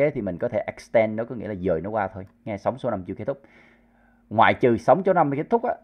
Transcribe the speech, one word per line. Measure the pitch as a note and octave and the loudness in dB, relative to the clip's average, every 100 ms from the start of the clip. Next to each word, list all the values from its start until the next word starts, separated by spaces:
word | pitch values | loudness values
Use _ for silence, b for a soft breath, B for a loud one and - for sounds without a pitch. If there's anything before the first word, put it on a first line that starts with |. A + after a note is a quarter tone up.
| C#3+ | 0
thì | C3+ | 0
mình | G2+ E2+ | -6 -4
có | A#2+ | -4
thể | G#2+ - | -2 -4
extend | - - A#2 A2 A2 | -10 0 2 2 0
nó, | |
có | A#2+ B2 | -6 -8
nghĩa | F#2+ | -10
là | G2+ | -4
dời | F2+ E2 | -2 -2
nó | E2+ | -2
qua | A2 G2 | -4 -4
thôi. | F#2+ G2+ _ - | -8 -16 _ -10
Nghe, | G2+ | -6
sóng | - C3 | -4 -4
số | B2+ | -4
năm | G#2 | -6
chưa | F2+ F#2+ | -6 -8
kết | G#2 | -8
thúc. | C#3+ b b b b b b b b b | -8 b b b b b b b b b
Ngoại | G#2+ G2 | 2 4
trừ | G#2 B2+ A#2 | 6 4 4
sóng | - C#3+ F#3+ | 4 2 4
số | |
năm | F3+ D3 C#3 | 2 2 0
kết | E3+ | 0
thúc | A#3 | -2
á, | B3 - | 0 -6